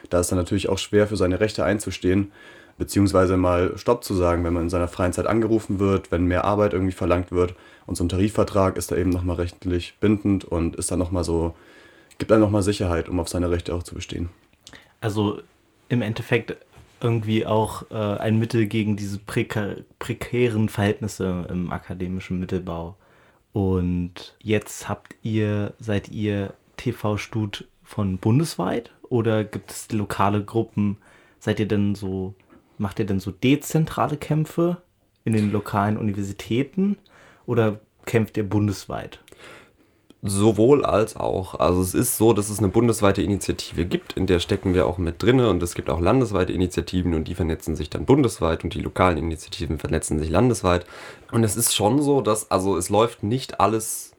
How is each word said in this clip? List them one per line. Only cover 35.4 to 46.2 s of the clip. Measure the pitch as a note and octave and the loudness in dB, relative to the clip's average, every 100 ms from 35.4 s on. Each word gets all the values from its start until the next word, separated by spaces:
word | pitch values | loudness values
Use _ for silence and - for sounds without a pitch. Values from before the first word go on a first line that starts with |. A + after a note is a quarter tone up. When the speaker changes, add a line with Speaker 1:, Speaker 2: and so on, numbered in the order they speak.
| G#2 | 2
Speaker 2:
lokalen | G2+ - G#2+ G2+ A2 | 0 -2 0 0 0
Universitäten | A2 G2 G2 G2+ - A2+ C#3 - G3 G3+ _ - - _ - | -2 -4 -6 -8 -4 -2 -2 0 0 -2 _ -20 -20 _ -4
oder | A#2 A2 G#2 _ _ - | 0 2 0 _ _ -2
kämpft | A#2 A2 - | 0 0 -2
ihr | G2+ | -2
bundesweit? | G#2 G#2 F#2+ - - - - _ - - - - _ _ _ _ _ G2+ | 2 2 -2 -6 -10 -10 -16 _ -20 -20 -20 -20 _ _ _ _ _ -4
Speaker 3:
Sowohl | G2 G#2+ G#2 A#2 C#3+ | 2 4 6 6 6
als | - G2+ A2 - | 4 2 0 -2
auch. | A1+ F#2 F#2 - | -4 -2 -4 0
Also | E2 F2+ | 2 2
es | F#2 | 2
ist | - A#2+ - | 2 0 4
so, | A2 | 4
dass | G#2 G#2 | 4 0
es | G2+ | 0
eine | G#2 | 2
bundesweite | A2+ A#2 A2 G2+ G2 | 4 2 4 2 2
Initiative | F2 G2 - E2 - - F2 | 2 0 -2 -4 -6 -4 -2
gibt, | F3 - | -2 -4
in | - F#2 | -2 2
der | F2 | 2
stecken | - G2+ G2 | 2 -2 2
wir | F2+ A#1 | 2 2
auch | F2 | 0
mit | E2 - | -4 0
drinne | G2+ C3 A#2 | 2 4 4
und | F2+ | 2
es | F2 - | 0 -4
gibt | - | -4
auch | D2+ | 0
landesweite | E2+ B2+ | 2 2